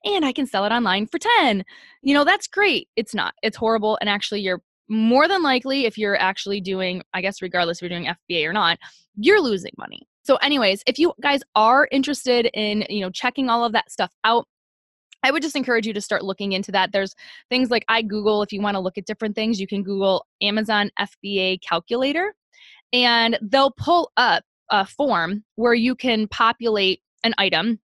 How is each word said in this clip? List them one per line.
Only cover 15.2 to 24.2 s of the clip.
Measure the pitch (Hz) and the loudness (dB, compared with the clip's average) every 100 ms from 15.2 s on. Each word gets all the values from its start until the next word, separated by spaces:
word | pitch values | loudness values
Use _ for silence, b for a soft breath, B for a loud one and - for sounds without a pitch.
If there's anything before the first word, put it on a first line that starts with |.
I | 262 | 0
would | 302 | 0
just | 302 285 | -2 -4
encourage | 254 233 220 | 0 0 -2
you | |
to | 208 | -6
start | - 202 | -4 -4
looking | 190 190 202 | -4 -6 -4
into | 190 196 | -4 -2
that. | 196 185 | -2 0
There's | 202 196 - B B B | -2 -4 -8 B B B
things | 254 254 | -2 0
like | 233 - | 0 0
I | 226 | -2
Google, | 220 214 208 208 | 0 -2 0 0
if | 208 | -2
you | 202 | -4
wanna | 208 196 | -2 -2
look | 185 202 | -4 -8
at | 185 | -10
different | 214 220 | -6 -6
things, | 208 220 214 | -2 -2 -2
you | 196 | -4
can | 202 | -4
Google | 190 196 196 185 - _ | -4 -2 0 0 -4 _
Amazon | 208 208 214 214 202 - | -2 -2 0 0 -2 -4
F | 196 _ | -6 _
B | 196 196 | -4 -2
A | 185 185 | -2 -4
calculator, | - 170 - 240 269 311 403 - _ B B B _ | -4 -4 -2 -2 -2 -2 -4 -8 _ B B B _
and | 151 240 233 226 233 | 2 4 2 2 -2
they'll | 214 269 269 | 0 2 2
pull | - - 349 320 | 0 0 0 2
up | - | 0